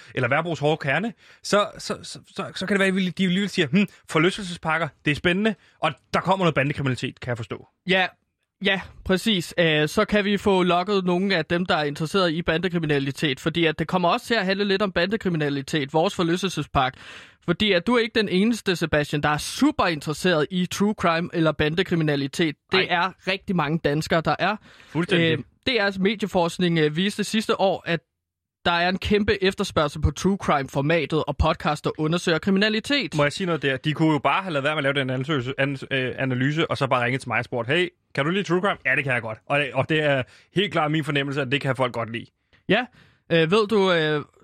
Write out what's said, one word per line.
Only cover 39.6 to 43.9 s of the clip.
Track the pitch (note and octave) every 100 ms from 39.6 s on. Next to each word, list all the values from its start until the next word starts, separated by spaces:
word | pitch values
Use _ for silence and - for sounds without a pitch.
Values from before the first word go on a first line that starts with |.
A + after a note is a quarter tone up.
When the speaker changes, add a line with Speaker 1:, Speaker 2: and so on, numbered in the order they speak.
| C#3
Speaker 1:
og | B2+ B2+
det | D#3
er | D3+ C3+ A#2+ - _ E3+
helt | G3+
klart | E3 D3+
min | D#3+
fornemmelse, | C#3+ C#3 C#3 C#3
at | C3
det | C#3
kan | C#3 B2
folk | B2+
godt | A#2 A2
lide. | A2+ F#2+ _ _ _ -
Speaker 2:
Ja. | G#3 B3 - _ _ _
Øh, | E3 D#3+
ved | G#3+ G#3
du, | A3 F#3+